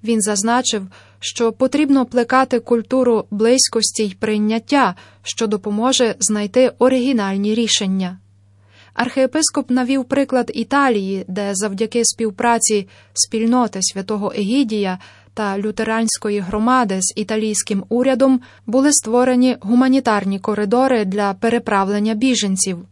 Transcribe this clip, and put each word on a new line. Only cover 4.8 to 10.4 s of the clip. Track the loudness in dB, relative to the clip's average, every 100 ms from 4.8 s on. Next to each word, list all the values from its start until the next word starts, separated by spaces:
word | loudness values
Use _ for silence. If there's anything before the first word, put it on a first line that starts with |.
| 2 -2 -16 _
що | -12 -4 -2
допоможе | -2 -4 -2 0 2 0 0
знайти | -2 -2 0 2 2 4
оригінальні | 2 2 2 0 0 -2 0
рішення. | 0 0 0 0 -2 -4 -8 _ _ _ _ _ _ -18
Архієпископ | -10 -6 -2 -2 -2 -4 -4 -4
навів | -2 0 -4
приклад | -2 -4 -2 -2